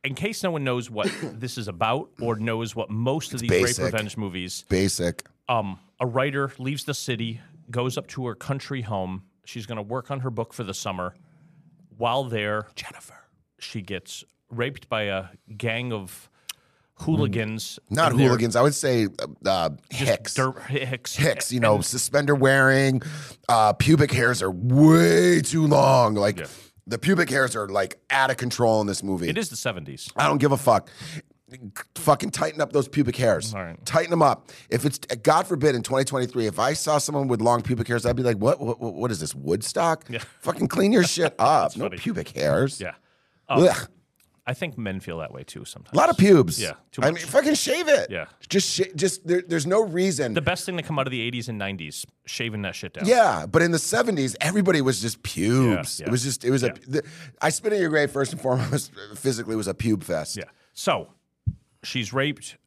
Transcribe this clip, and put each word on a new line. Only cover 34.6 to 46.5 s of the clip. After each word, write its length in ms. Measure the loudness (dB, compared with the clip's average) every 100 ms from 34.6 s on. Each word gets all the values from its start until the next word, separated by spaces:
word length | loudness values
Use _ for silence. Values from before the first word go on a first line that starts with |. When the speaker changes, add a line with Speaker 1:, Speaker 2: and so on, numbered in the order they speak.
| -4
Speaker 2:
If 160 | -2
it's, 140 | -2 -4
God 480 | -8 -2 4 4 2
forbid, 280 | 0 2
in 80 | 0
twenty 220 | 0 0
twenty-three, 420 | 0 -2 -2 -2 -2
if 120 | 0
I 160 | 0
saw 240 | 0 0 0
someone 280 | 0 -2 0
with 140 | 2
long 220 | 4 2
pubic 260 | 2 -4 -2
hairs, 160 | -2
I'd 120 | 0 0
be 60 |
like, 140 | 0 2
"What? 240 | 2 0
What, 180 | -2 -6
what, 120 | -6
what 160 | -4 -4
is 80 | -4
this? 140 | -6
Woodstock? 680 | -8 -2 -2 -2 -2 0 0 -6
Speaker 1:
Yeah. 80 | -12 -12 _
Speaker 2:
Fucking 280 | -6 -2 -2
clean 240 | 2 4
your 120 | 4
Speaker 1:
<laughs> 100 | 4
Speaker 2:
shit 200 | 2 -2 2
up. 320 | 4 4 2
Speaker 1:
That's 60 | -2
Speaker 2:
No 80 | -8
Speaker 1:
funny. 100 | -6
Speaker 2:
pubic 320 | -6 -6 -8
hairs." 480 | -2 0 2 0 -2
Speaker 1:
Yeah. 120 | -12 -12 _ _ _ _ _
Um, 160 | 4
Speaker 2:
Ugh. 240 | 4 4 -6 _ _ _ _ _ -10
Speaker 1:
I 80 |
think 240 | -8 -8 -6
men 220 | -6 -6
feel 180 | -8 -10
that 120 | -10
way 100 | -12
too 240 | -16 -16 -16
sometimes. 260 | -18 -4
Speaker 2:
A 20 | 2
lot 100 | 2
of 80 | 6
pubes. 440 | 8 10 8